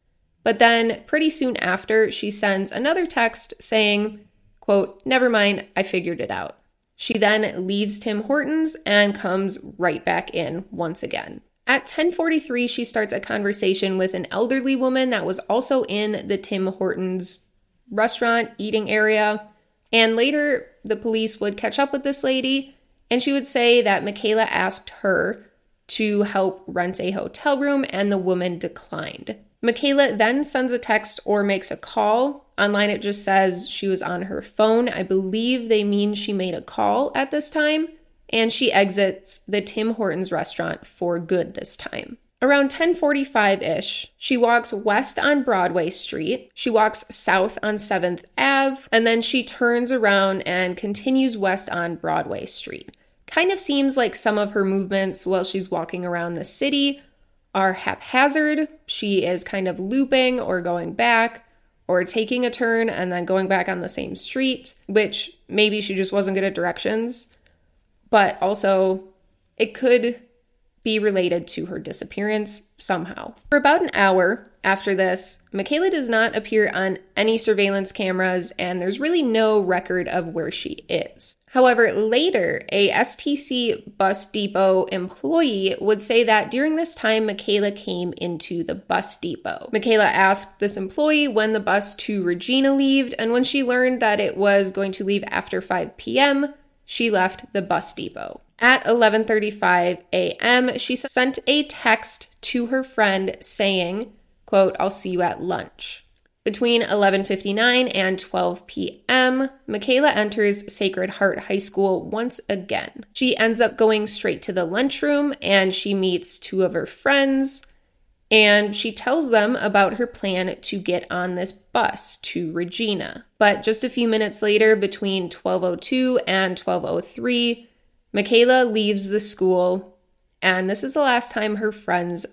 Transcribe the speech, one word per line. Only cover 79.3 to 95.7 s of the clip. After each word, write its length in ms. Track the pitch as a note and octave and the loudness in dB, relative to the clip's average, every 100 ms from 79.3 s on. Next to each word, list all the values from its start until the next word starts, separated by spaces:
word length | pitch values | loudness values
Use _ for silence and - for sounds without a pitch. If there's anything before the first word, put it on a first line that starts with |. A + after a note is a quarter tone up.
| A3 A3 G#3+ | 4 4 4
record 480 | F3+ F3+ F3+ F3+ F3+ | 2 0 0 -2 -2
of 200 | F3+ E3 | -2 -4
where 240 | E3 D#3 | -4 -6
she 340 | - - - - | -6 -8 -10 -4
is. 480 | E3+ - - - - _ | -4 -4 -10 -12 -12 _
However, 420 | C4 B3+ A#3+ A3+ | 4 6 6 4
later, 720 | - A3 A#3+ E4+ F4 F3+ - - | 2 2 2 2 2 0 -2 -2
a 180 | G3+ G3+ | 2 2
S 280 | - B3+ - | 2 0 -2
T 180 | D4 C#4+ | -4 -4
C 580 | - B3 A#3 - - - | -2 -2 -2 -2 -6 -2
bus 340 | F#3+ F#3+ - | 0 0 -4
depot 540 | G#3+ G3+ G3 F#3+ F#3 - | -4 -2 2 4 4 2
employee 920 | F#3+ F3+ - C4+ E4 D4+ G3+ F#3+ - | -4 -6 -8 -2 2 2 2 -2 0
would 200 | G3+ G#3 | 0 0
say 220 | G#3 A#3 | 2 2
that 280 | A3+ G#3+ G#3+ | 4 2 2
during 260 | B3 D4+ D#4 | -2 0 0
this 180 | E4 - | -2 -2
time, 300 | A3 A3 G#3+ | 0 0 0
Michaela 460 | G3+ - G3+ G3+ | -4 -2 0 0
came 420 | G3+ - F3+ F3+ | -4 -6 -4 -4
into 500 | - F3 E3 - E3+ | -4 -6 -6 -6 -6
the 120 | E3 E3+ | -6 -8
bus 420 | - F3 - - | -2 -2 -2 -6
depot. 520 | F3+ - F2+ - - | -8 -8 -8 -10 -4
Michaela 320 | A3 A#3+ A3 G3 | -2 2 4 4
asked 540 | - F#3+ G3+ - - | 4 4 4 -2 -4
this 180 | G3+ G3+ | -4 -4
employee 500 | F#3+ - D4+ D4+ C#4+ | -6 0 2 2 2
when 240 | G#3+ G#3+ | 2 0
the 80 | A3 | 0
bus 360 | G#3 G3 G3+ - | 0 0 0 -6
to 280 | - G#3 | -4 -2
Regina 500 | F3 F3 - C4 C4+ | -2 -2 0 2 4
left, 400 | C#4 C#4 C4+ A#3+ - | 2 2 2 0 -2
and 140 | A3+ | 0
when 100 | B3 | 0
she 180 | B3+ C#4 | 2 0
learned 400 | B3 B3 B3+ B3 | 0 2 2 2
that 200 | A3+ G#3 | 2 2
it 160 | G3+ F#3 | 0 0
was 340 | G3+ G3+ F#3+ | 4 4 2
going 220 | F#3+ G3 | -2 -4
to 100 | F#3 | -4
leave 200 | G3 G3+ G3+ | 0 -2 0
after 320 | - - F#3 | -4 -4 -6
five 380 | - | -4